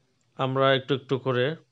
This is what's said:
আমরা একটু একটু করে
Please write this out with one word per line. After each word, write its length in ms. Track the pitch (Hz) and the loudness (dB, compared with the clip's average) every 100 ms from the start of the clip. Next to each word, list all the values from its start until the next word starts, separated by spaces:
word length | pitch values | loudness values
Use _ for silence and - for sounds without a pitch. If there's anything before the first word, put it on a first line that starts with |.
| _ _ _ - | _ _ _ -6
আমরা 360 | 135 131 135 | -4 2 2
একটু 220 | 135 131 139 | 2 0 -4
একটু 240 | - 131 | -2 -4
করে 360 | 135 123 131 165 _ | -2 -2 -2 -4 _